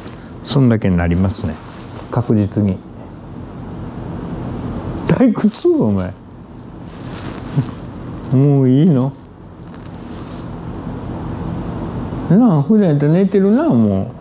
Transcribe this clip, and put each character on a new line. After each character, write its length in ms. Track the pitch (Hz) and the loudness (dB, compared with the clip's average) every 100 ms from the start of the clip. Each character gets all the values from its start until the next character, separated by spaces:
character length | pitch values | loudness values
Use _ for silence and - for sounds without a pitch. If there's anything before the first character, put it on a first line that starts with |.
| - - - - | -16 -16 -16 -14
そ 180 | - 143 | -2 2
ん 80 | 127 | 4
だ 80 | 110 | 4
け 120 | 101 | 2
に 80 | 87 | 2
な 100 | 85 | 2
り 80 | 85 | 2
ま 120 | 98 | 0
す 160 | - 82 | -2 -6
ね。 80 | - - - - - - | -8 -12 -16 -16 -14 -6
確 240 | 120 120 107 | -4 2 2
実 280 | 98 107 | 2 2
に。 140 | 104 92 - - - - - - - - - - - - - - - - - - - - - - - | 0 -2 -8 -18 -18 -16 -16 -14 -14 -14 -12 -12 -12 -10 -10 -10 -10 -8 -8 -8 -8 -8 -8 -6 -2
退 260 | - 247 | 2 2
屈？ 340 | 202 214 - 349 | 4 0 2 2
お 220 | 311 117 | 4 2
前。 220 | 98 90 - - - - - - - - - - - - - - - - - - - - - - | 2 -2 -6 -16 -20 -18 -18 -16 -16 -16 -14 -14 -12 -12 -12 -4 -2 -2 -6 -14 -12 -12 -12 0
も 300 | 131 143 139 | 4 6 6
う 80 | 127 | 6
い 140 | 131 | 6
い 20 | 175 | 6
の？ 260 | 131 135 - - - - - - - - - - - - - - - - - - - - - - - - - - - - - - - - | 4 2 -4 -14 -20 -20 -18 -16 -16 -16 -14 -14 -12 -12 -12 -12 -10 -10 -10 -8 -8 -8 -8 -8 -6 -6 -6 -6 -6 -6 -6 -6 -4 4
な 260 | 180 247 156 | 6 6 6
あ、 60 | |
普 160 | 139 214 | 6 6
段 100 | 185 | 6
や 60 | 143 | 4
っ 40 | |
た 60 | 147 | 4
ら 80 | |
寝 120 | 170 196 | 4 4
て 120 | 196 | 4
る 120 | 196 | 4
な、 180 | 233 320 | 4 4
も 420 | 123 104 95 110 - | 4 4 2 -2 -8